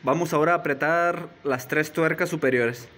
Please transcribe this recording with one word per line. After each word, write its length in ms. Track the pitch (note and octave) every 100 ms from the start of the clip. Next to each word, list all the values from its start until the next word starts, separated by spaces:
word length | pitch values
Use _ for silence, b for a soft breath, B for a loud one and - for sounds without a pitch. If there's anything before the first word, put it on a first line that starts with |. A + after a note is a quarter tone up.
vamos 280 | B2+ D#3 E3
ahora 200 | D#3 D#3
a 40 | E3+
apretar 680 | D#3 C#3 D3+ E3+ F3 E3+ E3 -
las 240 | D3 B2+ -
tres 260 | D3+ D3+
tuercas 360 | - D#3+ D#3+ E3+
superiores. 580 | E3 C3+ B2 A#2 A#2+ -